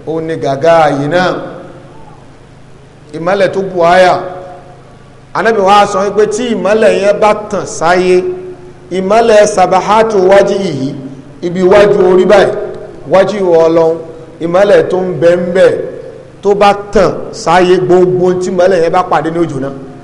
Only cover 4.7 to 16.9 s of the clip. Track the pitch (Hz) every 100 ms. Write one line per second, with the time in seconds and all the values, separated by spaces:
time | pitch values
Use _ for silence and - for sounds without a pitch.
4.7 | - - - - - - 151 208 220 190
5.7 | 208 202 190 202 190 208 208 247 208 180
6.7 | 220 214 185 202 214 214 208 - 185 147
7.7 | - 165 185 180 185 185 - - - -
8.7 | - - 180 190 220 233 214 208 - 180
9.7 | 185 190 220 220 208 185 196 190 202 190
10.7 | 135 135 - - - - - 175 175 180
11.7 | 208 202 190 185 185 208 202 - - -
12.7 | - - - 139 180 196 208 180 165 165
13.7 | 165 165 165 - - - - 170 175 202
14.7 | 175 - 185 185 156 170 180 180 185 170
15.7 | - - - - - - - 196 196 202
16.7 | 196 -